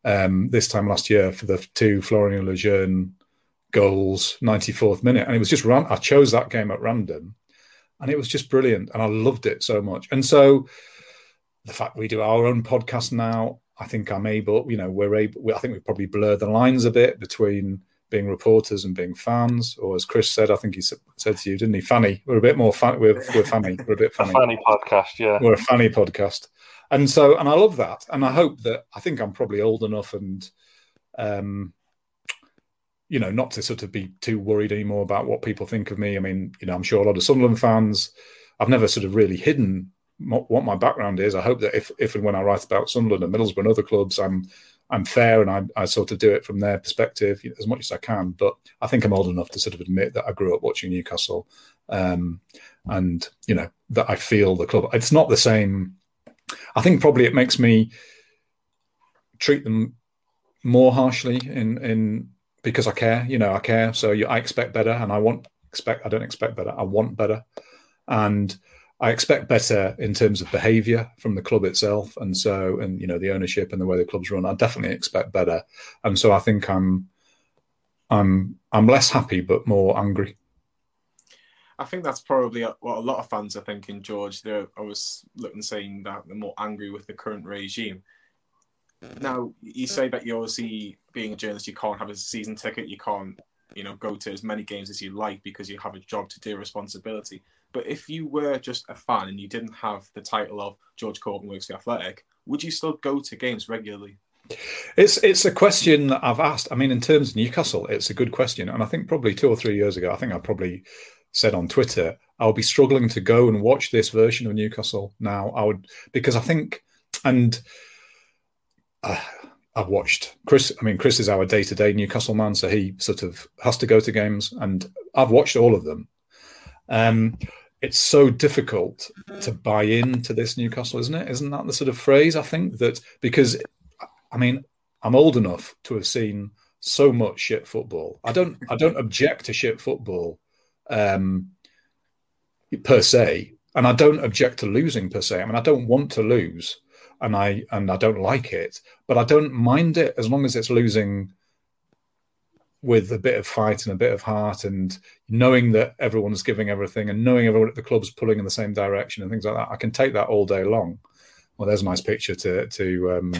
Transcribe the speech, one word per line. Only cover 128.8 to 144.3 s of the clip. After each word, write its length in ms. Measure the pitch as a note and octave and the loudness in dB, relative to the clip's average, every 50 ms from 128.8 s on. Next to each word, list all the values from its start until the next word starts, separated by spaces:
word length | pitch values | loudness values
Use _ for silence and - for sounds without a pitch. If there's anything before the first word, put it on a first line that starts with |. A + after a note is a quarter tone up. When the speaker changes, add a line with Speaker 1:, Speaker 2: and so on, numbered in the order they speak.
| E2+ - - _ - - - - - - - - | -2 -4 -6 _ -18 -18 -18 -20 -20 -18 -14 -10
Speaker 1:
to 100 | - - | -8 -8
buy 320 | A2+ - _ A2+ G#2+ G#2+ G#2+ | -8 -6 _ -2 0 2 2
into 500 | G#2+ A2+ A#2 A#2+ B2+ B2+ B2 A#2+ - A#2 | 2 2 2 2 0 -2 -4 -6 -4 -4
this 220 | A2+ A#2 A2+ - | -4 -4 -4 -4
Newcastle, 440 | B2+ A#2+ A#2 A#2 B2+ A#2+ - - A#2+ | -4 -6 -4 -4 -6 -8 -8 -6 -6
isn't 120 | A#2+ B2+ D#3 | -6 -6 -6
it? 160 | E3 - - | -8 -6 -8
Isn't 200 | B2+ B2 D3 C#3+ | -8 -8 -6 -8
that 160 | C#3+ C#3+ - | -8 -8 -8
the 60 | - - | -6 -6
sort 160 | - D3 C3+ | -2 -2 -4
of 80 | C3 | -4
phrase, 400 | B2 - C#3+ C3+ C#3+ D3+ E3 D#3 | 0 2 6 6 8 6 6 2
I 40 | D#3 | 0
think, 360 | C#3 - - D#3+ F3+ - - | -4 -4 -4 -4 -4 -4 -2
that, 240 | - B2 A#2 - - - - _ _ | 0 -2 -2 -2 -4 -14 -20 _ _
because, 420 | - A#2 A#2+ D3 C3+ A#2 - - - - _ _ _ _ _ _ - - _ _ _ _ | -4 0 4 4 4 4 2 -4 -8 -12 _ _ _ _ _ _ -20 -20 _ _ _ _
I 60 | - | -2
mean, 260 | B2 B2 B2 B2+ C#3 C#3 _ _ _ _ _ _ _ | 0 0 0 0 -2 -8 _ _ _ _ _ _ _
I'm 140 | - A2 B2 | -2 4 6
old 200 | C3 D3+ D#3+ A#2 | 8 6 6 6
enough 400 | B2 G#2 F#2 F2 E2 - - - _ _ | 4 0 0 -2 -6 -10 -18 -20 _ _
to 120 | - A#2+ | -8 -8
have 120 | G#2+ F#2 | -6 -6
seen 440 | - - B2 A2+ G#2+ G#2 G2+ G2+ G#2 _ _ _ _ _ _ | -4 -4 -4 -4 -4 -6 -8 -12 -12 _ _ _ _ _ _
so 320 | - - - - C#3+ C#3 | -6 -4 2 6 6 6
much 300 | A#2+ A#2 A2 G2 - - | 6 4 0 -2 -2 -6
shit 260 | - - A2+ G#2+ - | -4 -4 -4 -4 -6
football. 540 | - - A2+ B2 A#2 F#2 D#2+ D#2 E2+ - _ - | -8 -8 -8 -8 -8 -10 -10 -10 -10 -14 _ -8
I 80 | A#2 | -2
don't, 260 | B2 F3+ F#3 E3 - - B2+ - | 0 0 0 0 -2 -14 -8 -8
I 80 | A#2+ | -2
don't 200 | A2+ D#3 E3 - | 2 2 2 2
object 480 | C#3 B2+ G#2+ F#2+ - C3+ D#3 - - - | 0 -6 -6 0 2 2 2 2 -2 -8
to 80 | - G#2+ | -8 -4
shit 280 | - - A#2 A2 - | -2 -2 -2 -4 -4
football, 580 | - B2+ - - A#2 G2+ F#2 F2 E2+ E2+ D#2+ _ _ _ _ _ _ _ _ _ _ - | -4 -6 -6 -6 -8 -8 -6 -6 -6 -8 -10 _ _ _ _ _ _ _ _ _ _ -6
um, 600 | B2 G#2+ G#2 G2+ G2 F#2+ F#2+ F#2+ F#2+ F#2 F#2+ - _ _ _ _ _ _ _ _ _ _ _ _ _ _ _ _ _ _ _ _ _ _ _ _ - A2+ - | -2 0 0 0 0 0 0 -2 -2 -4 -4 -8 _ _ _ _ _ _ _ _ _ _ _ _ _ _ _ _ _ _ _ _ _ _ _ _ -12 -10 2
per 160 | - C3+ A2+ | 4 4 6
se, 540 | - - - B2 A2 E2+ D#2+ F2+ F#2+ - - _ _ _ _ | 6 6 4 4 4 4 0 -2 -6 -12 -20 _ _ _ _
and 100 | - B2 | 2 4
I 60 | B2 | 4
don't 320 | B2 A#2+ D#3 D3+ D3+ D3+ C#3 | 6 8 6 6 6 4 -2
object 360 | A#2 | -4